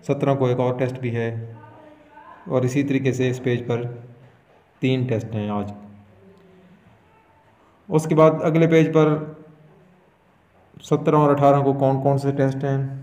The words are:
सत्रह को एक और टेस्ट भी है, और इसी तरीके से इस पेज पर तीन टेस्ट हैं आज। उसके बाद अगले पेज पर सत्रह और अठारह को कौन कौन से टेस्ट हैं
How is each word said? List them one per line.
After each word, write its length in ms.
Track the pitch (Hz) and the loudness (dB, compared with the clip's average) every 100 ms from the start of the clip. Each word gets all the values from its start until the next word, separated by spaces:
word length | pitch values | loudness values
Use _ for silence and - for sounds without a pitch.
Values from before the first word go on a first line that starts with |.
| - | -4
सत्रह 260 | 139 139 | -2 0
को 140 | 135 127 | 0 0
एक 120 | 123 | 0
और 180 | 127 127 | -2 -2
टेस्ट 220 | 127 127 | -4 -4
भी 100 | 123 | -6
है, 480 | 117 117 113 - - - - - - - - - - - | -4 -6 -8 -12 -18 -20 -20 -20 -20 -20 -20 -20 -20 -4
और 160 | 131 | -2
इसी 180 | 127 139 | 0 -2
तरीके 300 | 139 135 131 | -2 -2 -2
से 160 | 120 127 | -2 -2
इस 100 | 123 | -2
पेज 240 | 127 120 | -4 -4
पर 220 | 117 120 120 - - - - _ _ _ _ _ | -4 -6 -6 -12 -20 -20 -20 _ _ _ _ _
तीन 240 | 127 131 123 | -2 -2 -2
टेस्ट 200 | 110 - | -4 -4
हैं 240 | 110 104 | -8 -4
आज। 220 | 104 101 - - - _ _ - - - - _ - _ _ _ _ _ _ _ _ _ _ - | -6 -6 -12 -20 -20 _ _ -20 -20 -20 -20 _ -20 _ _ _ _ _ _ _ _ _ _ -4
उसके 260 | 156 156 | -2 0
बाद 260 | 156 160 156 | 4 4 4
अगले 220 | 165 160 165 | 0 2 4
पेज 220 | 160 156 | 4 4
पर 220 | 156 151 151 - - - - - _ _ _ _ _ _ _ _ _ _ - | 4 2 0 -6 -16 -20 -20 -20 _ _ _ _ _ _ _ _ _ _ -20
सत्रह 360 | - 147 151 151 | -4 -2 2 4
और 160 | 147 | 4
अठारह 260 | 139 143 139 | 6 4 4
को 120 | 139 | 2
कौन 260 | 139 135 135 | 2 0 2
कौन 160 | 143 139 | 0 0
से 140 | 139 | -2
टेस्ट 320 | 139 135 135 | 0 -2 -2
हैं 140 | 139 135 135 135 | -4 -4 -4 -10